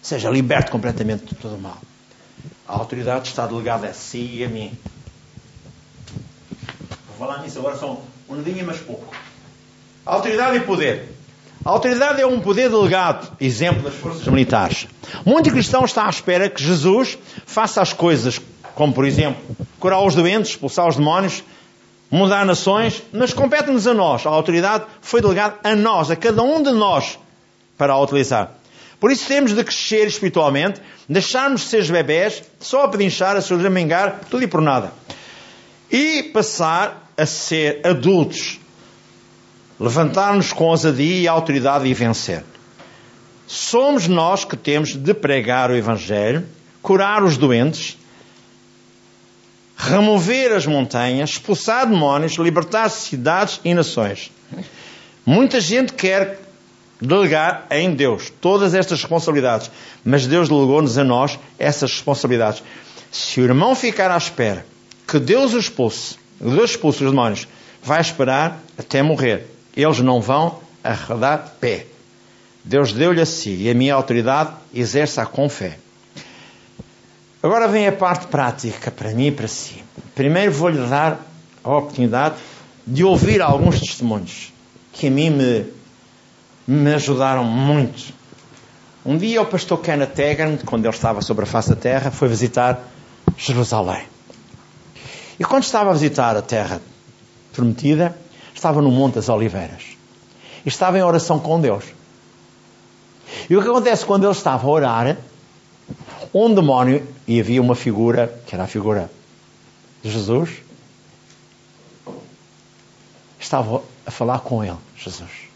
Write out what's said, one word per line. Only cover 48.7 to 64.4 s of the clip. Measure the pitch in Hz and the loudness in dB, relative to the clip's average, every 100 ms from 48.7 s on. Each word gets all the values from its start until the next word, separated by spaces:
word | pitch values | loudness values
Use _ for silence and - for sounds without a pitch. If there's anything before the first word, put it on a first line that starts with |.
| _ _ _ _ _ _ _ _ _ _ - | _ _ _ _ _ _ _ _ _ _ -10
remover | - 185 214 208 170 254 254 | 0 2 4 4 2 2 2
as | 208 147 | 2 0
montanhas, | 143 127 123 123 127 147 | 0 0 0 0 -2 -4
expulsar | - - 202 - 233 254 | -6 -4 -2 0 0 2
demónios, | 196 147 143 160 | 2 2 2 -2
libertar | 160 165 160 160 214 220 | 0 0 0 -2 -2 -2
cidades | 220 - 135 123 180 202 - | -4 -8 -4 0 0 0 -2
e | 165 | 0
nações. | 175 156 - 104 101 - - - - - - - - - _ - | 0 0 0 -2 -4 -12 -20 -18 -16 -16 -18 -20 -20 -20 _ 2
Muita | 170 262 254 | 4 4 2
gente | 165 233 262 | 0 0 0
quer | - 185 190 190 - - - _ _ _ _ | -2 0 0 0 -6 -18 -20 _ _ _ _
delegar | 127 185 185 156 160 - - | 0 2 4 2 0 -2 -4
em | 147 180 143 | -2 0 2
Deus | 135 104 - - | 0 0 -6 -4
todas | 175 202 196 | 0 2 2
estas | 185 185 156 | 2 0 -4
responsabilidades, | - 165 165 147 127 110 - - - - | -2 -2 0 0 2 0 -4 -18 -20 -8
mas | - 139 127 | 0 2 4
Deus | 165 160 | 2 4
delegou-nos | 147 135 143 147 120 | 2 4 4 2 2
a | 135 | 2
nós | 123 143 - - - | 2 0 -4 -18 -4
essas | 143 147 131 | -2 0 -2
responsabilidades. | - - 135 127 123 110 107 - - - - - | -4 -2 -2 0 2 0 -2 -12 -20 -20 -20 -16
Se | - - - | -10 -6 0
o | 127 | 2
irmão | 131 208 262 | 4 2 0
ficar | 240 214 190 | -2 0 0
à | 170 | 0
espera | - - | -4 -2